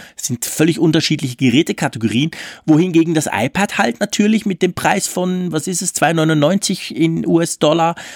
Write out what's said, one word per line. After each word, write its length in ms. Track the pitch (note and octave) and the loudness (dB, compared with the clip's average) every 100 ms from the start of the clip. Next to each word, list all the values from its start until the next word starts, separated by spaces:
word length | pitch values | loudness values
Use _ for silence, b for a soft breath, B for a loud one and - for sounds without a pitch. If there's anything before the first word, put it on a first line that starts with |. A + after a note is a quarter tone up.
| B B | B B
Es 80 | - | -8
sind 180 | B2 | -6
völlig 340 | - - D#3+ D#3 | -8 0 0 2
unterschiedliche 600 | E3 D#3 - D#3 C3 B2 | 2 2 0 -2 -4 0
Gerätekategorien, 960 | B2+ A#2+ E3 - E3 - G#2+ G#2+ D#3 B B B - | 2 4 2 -2 -4 -2 -2 0 -2 B B B 2
wohingegen 480 | D3+ F3+ E3 E3 | 4 4 2 2
das 160 | D#3+ D3+ | 0 -2
iPad 460 | - A3 - G3+ - | -2 -4 -2 -4 0
halt 240 | G3+ - | -2 -2
natürlich 440 | G3+ - G#3 A3 G#3 | -4 0 2 2 0
mit 160 | F#3 | -2
dem 120 | F3+ | -2
Preis 340 | - D#3+ F#3+ - | 0 -2 0 -2
von, 460 | - F#3 F#3 F3+ | -4 -2 -2 -2
was 140 | D#3 D3+ | -4 -4
ist 140 | F3+ | -4
es, 120 | F3+ | -4
zwei 180 | - D3 | 0 0
neunundneunzig 840 | E3 D#3+ D#3 D3 G3 - F#3 - | 2 2 4 2 2 0 -4 -6
in 320 | - E3 E3 - | 0 0 0 2
U-S-Dollar 720 | E3+ E3+ - D3+ E3 E3 E3+ B | 2 0 0 2 4 2 -2 B